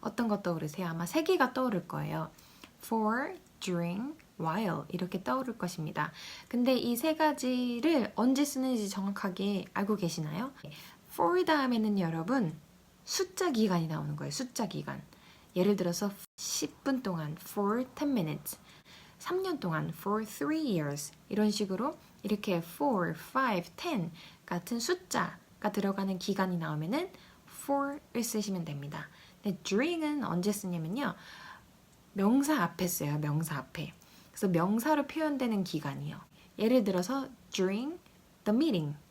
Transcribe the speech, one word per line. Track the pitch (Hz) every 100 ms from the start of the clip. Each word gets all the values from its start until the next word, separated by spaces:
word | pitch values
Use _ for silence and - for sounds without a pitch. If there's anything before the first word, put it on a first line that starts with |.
어떤 | 233 - 233
거 | 208
떠오르세요? | 190 165 151 151 180
아마 | 165 170
세 | 311
개가 | 320 370 339
떠오를 | - 254 202 175
거예요. | 151 151 156 160 - - - - -
For, | - 226 214 233 294 370 - -
during, | - 175 170 180 254 311 - -
while | 160 165 220 160 -
이렇게 | 180 180 185
떠오를 | 196 262 254 226
것입니다. | 180 175 156 160 156 - - - -
근데 | 240 247 254
이 | - 240
세 | 320 311
가지를 | 311 294 254 254 247 240 277 320 214
언제 | - 240 269 285
쓰는지 | 269 262 254 202
정확하게 | 196 196 202 202 185 196 202 185
알고 | - 196 214
계시나요? | 170 165 151 156 254 - - - - - -
For | - 320 359
다음에는, | 349 311 262 240 214 202
여러분, | 170 165 165 269 185 156 - - - -
숫자 | - - 370 - 370
기간이 | 240 214 175 165
나오는 | 156 151 147
거예요. | 143
숫자 | 147 254 - 208
기간. | 151 143 139 - - - - - -
예를 | 185 196
들어서 | 180 175 202 196 - -
십 | - - - -
분 | - 262
동안, | 254 170 151 156
for | - - 202 226 254 -
ten | 294
minutes. | 254 160 147 - - - - - - - -
삼 | - 359
년 | 381 311
동안, | 185 160 156
for | 165 - 208 220
three | - 285 311 302 185
years. | 147 143 - - -
이런 | 202 214
식으로 | 208 202 185 254 349 - -
이렇게 | 202 208 208 175
four, | 165 - 285 214 165 165
five, | - 254 262 190 175 -
ten | 349 277 170 - - - -
같은 | 175 - 233
숫자가 | 226 359 - - 170 - - - 214
들어가는 | 208 196 196 196 185
기간이 | 185 196 190 180
나오면은 | 160 151 160 269 370 - - - -
for을 | - - 277 277 294 - 233
쓰시면 | 226 220 208 190 160
됩니다. | 143 143 151 147 - - -
근데 | 208 180
during은 | - 196 302 339 302 294
언제 | 233 170 180
쓰냐면요, | 208 190 175 160 214 269 175 - - - - - - - - -
명사 | 196 196 254 277 302
앞에 | 170 - 175
써요. | - 147 147
명사 | 151 147 165 143
앞에. | - - 151 - - - -
그래서 | - 202
명사로 | 165 180 220 233 302 285
표현되는 | - 311 277 254 214
기간이요. | 185 160 143 135 143 156 - - - -
예를 | 220 254
들어서 | 202 180 180 269 269 - -
during | - 185 196 269 349 - - - - -
the | 220
meeting | 320 196 151 147 -